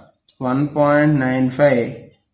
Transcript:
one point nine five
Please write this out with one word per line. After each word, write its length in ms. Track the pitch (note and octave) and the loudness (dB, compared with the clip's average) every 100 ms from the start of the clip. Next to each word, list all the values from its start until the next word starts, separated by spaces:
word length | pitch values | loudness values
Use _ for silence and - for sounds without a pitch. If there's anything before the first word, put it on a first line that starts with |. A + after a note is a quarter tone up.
| - _ _ _ | -20 _ _ _
one 260 | C3 C3 C#3+ D3+ | -4 -2 -2 0
point 440 | D3 D3 D3+ D3 | 2 4 2 2
nine 320 | C3 C3 C3 | 0 0 -2
five 420 | B2+ D3 B2 A2 - - _ _ | 2 2 2 -2 -8 -18 _ _